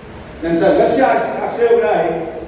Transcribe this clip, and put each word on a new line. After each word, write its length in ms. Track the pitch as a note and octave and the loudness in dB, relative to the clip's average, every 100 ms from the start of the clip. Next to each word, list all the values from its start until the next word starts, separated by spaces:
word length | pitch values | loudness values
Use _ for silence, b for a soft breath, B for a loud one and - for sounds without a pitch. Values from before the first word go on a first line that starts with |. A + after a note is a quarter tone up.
| - - - - | -18 -18 -16 -8
त्यांचा 260 | E3+ E3+ F#3+ | -2 2 2
लक्ष 260 | - - | 4 2
अक्ष-, 500 | C4+ C4 - - - | 4 2 2 -2 -4
अक्षय 320 | - - A#3 - | -6 0 2 4
एवढा 120 | D#3+ | 2
आहे 220 | D#3+ E3 E3 - - | 0 0 -2 -6 -10